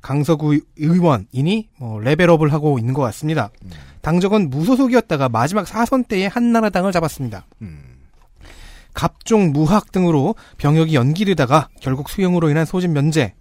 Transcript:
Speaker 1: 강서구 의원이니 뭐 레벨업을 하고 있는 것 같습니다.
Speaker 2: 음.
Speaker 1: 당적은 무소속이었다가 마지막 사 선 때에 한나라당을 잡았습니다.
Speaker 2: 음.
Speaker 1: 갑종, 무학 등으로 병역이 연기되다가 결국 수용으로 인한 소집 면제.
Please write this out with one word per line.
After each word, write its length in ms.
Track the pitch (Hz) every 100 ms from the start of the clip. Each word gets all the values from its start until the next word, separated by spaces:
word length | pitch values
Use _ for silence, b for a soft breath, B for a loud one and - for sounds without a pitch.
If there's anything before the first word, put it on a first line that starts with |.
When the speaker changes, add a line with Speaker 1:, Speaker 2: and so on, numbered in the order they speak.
Speaker 1:
강서구 580 | - 139 143 156 151 147 - -
의원이니 920 | 151 175 170 123 95 123 147 220 220 _
뭐 200 | 120 110
레벨업을 540 | 113 151 175 165 156
하고 240 | 151 151 135
있는 160 | 113
것 80 | 131
같습니다. 460 | 127 - 151 156 107 _
Speaker 2:
음. 80 | 95 82 69 B
Speaker 1:
당적은 500 | - 170 190 214 170
무소속이었다가 800 | 131 170 254 269 247 - 156 135
마지막 380 | 110 131 208 180
사 180 | 214 233
선 180 | 269
때에 240 | 240 202 196
한나라당을 640 | - 240 233 214 190 190
잡았습니다. 560 | 175 160 - 127 104 - _
Speaker 2:
음. 160 | 107 76 65 64 65 _ _ - B B B B B
Speaker 1:
갑종, 580 | - - _ - 220 185
무학 400 | 143 156 208 -
등으로 440 | 185 175 156 143 220 B B
병역이 360 | 143 156 160
연기되다가 760 | 156 123 160 202 170 127 151 135 -
결국 280 | - 131 143
수용으로 400 | - 185 180 165
인한 160 | 147 160
소집 260 | 185 180
면제. 420 | 147 147 156 113 -